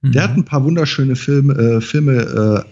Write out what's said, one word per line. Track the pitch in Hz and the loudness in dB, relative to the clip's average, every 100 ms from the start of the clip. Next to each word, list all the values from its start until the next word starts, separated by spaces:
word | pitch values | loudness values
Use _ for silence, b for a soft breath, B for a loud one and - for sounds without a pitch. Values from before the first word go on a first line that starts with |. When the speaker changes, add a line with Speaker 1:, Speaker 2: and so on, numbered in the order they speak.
Speaker 1:
Mhm. | 139 | 0
Speaker 2:
Der | 127 | 0
hat | 190 127 | 0 0
ein | |
paar | - 147 | -2 0
wunderschöne | 135 170 147 - 135 127 | 0 0 -2 -2 -2 -2
Filme, | - 143 139 | -2 0 2
äh, | 139 117 113 | 2 2 0
Filme, | 113 151 147 127 113 - 107 104 | -2 -2 0 0 0 0 0 0
äh, | - | -2